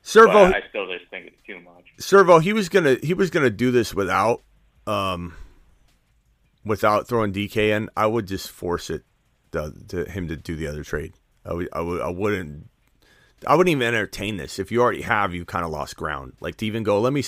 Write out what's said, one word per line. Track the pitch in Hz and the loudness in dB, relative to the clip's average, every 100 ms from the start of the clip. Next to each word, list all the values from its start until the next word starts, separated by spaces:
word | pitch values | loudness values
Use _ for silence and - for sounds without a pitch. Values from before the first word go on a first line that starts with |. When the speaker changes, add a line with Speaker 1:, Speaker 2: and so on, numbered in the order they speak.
Speaker 1:
Servo | - 208 226 214 185 | 4 8 8 10 6
Speaker 2:
But | |
I | - - | 4 -4
still | 110 95 | -10 -8
just | 90 - | -10 -12
think | 95 85 | -18 -18
it's | _ - | _ -20
too | 95 | -20
much. | 87 - _ _ | -20 -20 _ _
Speaker 1:
Servo, | - 196 180 170 | 4 6 8 8
he | 165 | 6
was | 214 190 | -2 2
gonna, | 196 156 127 | 2 4 2
he | 143 | 0
was | 185 190 | -2 0
gonna | 175 135 | 2 0
do | 101 123 | 0 2
this | 123 107 | 2 0
without, | - 95 95 104 120 _ _ _ _ - | -2 0 2 2 0 _ _ _ _ -6
um, | 104 98 87 87 85 - _ _ _ _ _ _ _ _ _ _ _ | -4 -4 -6 -10 -14 -20 _ _ _ _ _ _ _ _ _ _ _
without | 104 104 110 104 - | -6 0 2 0 0
throwing | 120 107 | -2 -2
D | 98 101 | -2 -4
K | - 107 | 0 0
in. | 107 110 - | 0 -4 -2
I | 110 | 0
would | 117 95 | 0 -4
just | 95 - | -8 -10
force | - 90 85 - | -12 -6 -6 -6
it, | 78 _ _ _ _ _ | -10 _ _ _ _ _
the, | 80 76 - - | -8 -8 -12 -12
to | 92 | -8
him | - 95 85 | -8 -8 -8
to | 78 | -10
do | - | -10
the | 80 78 | -8 -8
other | 73 | -10
trade. | 73 76 69 _ _ _ | -8 -10 -10 _ _ _
I | - | -10
would, | 87 90 | -8 -6
I | - | -6
would, | 85 87 | -6 -6
I | 64 | -6
wouldn't, | 90 104 101 85 73 - _ _ _ _ _ _ _ - | -4 -4 -4 -6 -16 -20 _ _ _ _ _ _ _ 0
I | |
wouldn't | 147 180 | 2 4
even | 147 117 | 2 0
entertain | 117 98 - 104 107 | -2 -4 -6 -8 -8
this. | 69 - | -10 -10
If | 95 | -4
you | 113 | 0
already | 120 87 | 0 0
have, | - 110 101 | -2 -2 -2
you | 87 | -4
kinda | 87 - 85 | -8 -6 -6
lost | 76 69 - | -6 -10 -8
ground. | 80 71 65 - | -8 -8 -12 -12
Like, | - - | -12 -8
to | 107 | -6
even | 107 | -6
go, | 104 104 | -2 0
"Let | 120 | 0
me, | 143 | -2